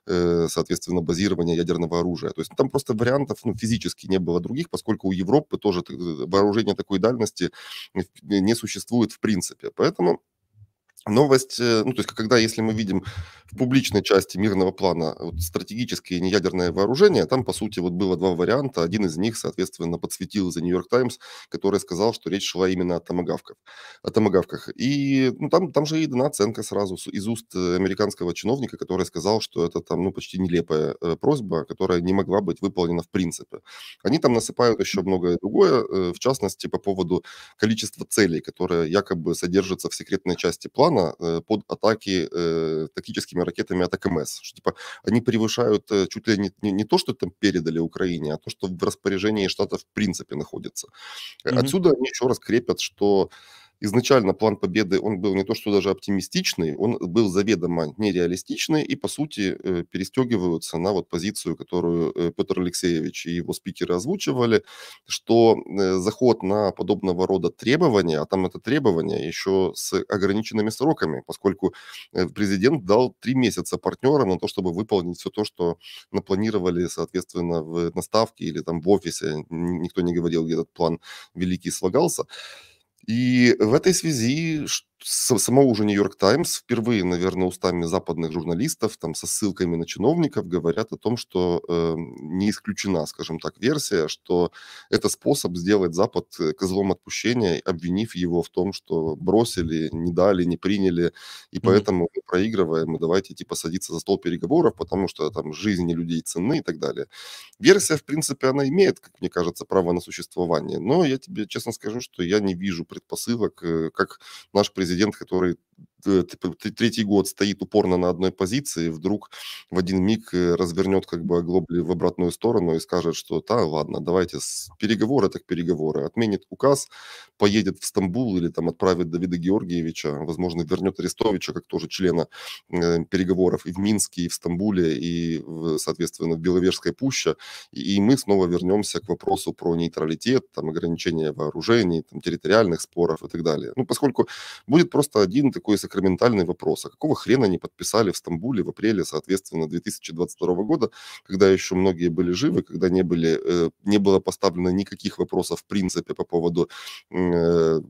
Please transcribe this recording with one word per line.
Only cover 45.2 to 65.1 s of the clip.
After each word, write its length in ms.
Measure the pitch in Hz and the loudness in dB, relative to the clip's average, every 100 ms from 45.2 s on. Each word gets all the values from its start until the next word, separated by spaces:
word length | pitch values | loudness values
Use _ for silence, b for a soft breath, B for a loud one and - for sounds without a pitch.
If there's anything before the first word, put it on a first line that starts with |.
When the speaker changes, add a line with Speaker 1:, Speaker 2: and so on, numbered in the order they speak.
Speaker 1:
превышают, 720 | 120 110 110 - 113 104 - | 2 2 0 0 2 2 2
э, 160 | 104 90 | 0 0
чуть 180 | 104 - | -2 0
ли 100 | 104 | 2
не, 140 | 98 - | 0 -2
не, 80 | 104 | -2
не 120 | 95 107 | 0 2
то, 120 | 180 | 0
что 140 | - | 0
там 180 | 107 90 - | -6 -8 0
передали 400 | 101 90 80 80 | 0 2 0 -2
Украине, 540 | 82 - 95 82 76 | -2 -2 -2 -2 -4
а 40 | 76 | -6
то, 120 | - | -8
что 160 | - 95 | -8 -8
в 160 | 90 | -4
распоряжении 640 | 95 - 98 95 104 107 95 | -4 -2 -2 0 0 0 0
Штатов 320 | - 101 95 | -2 -4 -4
в 40 | - | -6
принципе 420 | - 104 87 - 73 | -2 -2 -2 -8 -8
находится. 520 | 73 - - - - B B B B B - | -8 -10 -12 -12 -16 B B B B B -2
Э, 60 | |
Speaker 2:
Мгм. 80 | 127 | 0
Speaker 1:
отсюда 320 | 139 185 175 | 2 4 4
они 180 | 127 131 | 4 0
ещё 180 | - 127 | 0 0
раз 120 | 113 | 0
крепят, 420 | - 107 - - | 0 0 0 -4
что 480 | - - 101 98 82 B B B B B | -6 0 2 4 2 B B B B B
изначально 520 | 104 117 123 135 95 | -2 2 6 6 4
план 240 | 92 110 101 | 2 2 2
Победы, 420 | 98 95 98 92 | 0 0 2 0
он 220 | 107 98 | 0 -2
был 140 | 101 95 | 0 0
не 80 | |
то, 120 | 98 113 | 0 -2
что 160 | 107 | 0
даже 200 | 101 95 | 2 2
оптимистичный, 840 | 92 - 98 - 180 185 - 82 71 | 0 -2 -2 -2 -2 -2 -2 -2 0
он 200 | 110 120 | -2 -2
был 300 | 90 92 107 | 0 2 2
заведомо 640 | 90 101 98 85 85 78 92 | 2 2 2 0 -2 -2 -2
нереалистичный, 840 | 107 90 87 90 - - - 156 | 0 2 0 -2 -6 -6 0 0
и, 120 | - - | 0 -4
по 120 | 101 | -6
сути, 480 | - 151 - 95 - | -4 -6 -2 -2 -2
э, 220 | 95 87 85 | -2 -4 -4
перестёгиваются 880 | 90 92 - 123 110 90 82 - 82 | -6 -4 -2 0 0 0 -2 -4 -2
на 120 | 92 | 0
вот 160 | 98 - | 0 -2
позицию, 460 | 87 95 101 87 80 | -4 -4 -6 -6 -6
которую, 540 | - 87 85 85 82 - | -4 -2 0 0 -2 -2
э, 160 | 85 - | -2 -2
Пётр 220 | - 92 | -2 -2
Алексеевич 640 | 90 - 90 85 78 - 85 | -2 -2 -2 0 -2 -6 -6
и 40 | 85 | -6
его 160 | 80 | -4
спикеры 420 | - - - 85 87 | -8 -10 -6 -2 -2
озвучивали, 680 | 117 196 - 131 120 104 - B B B | -2 -4 -2 0 2 2 0 B B B
что, 500 | - | -10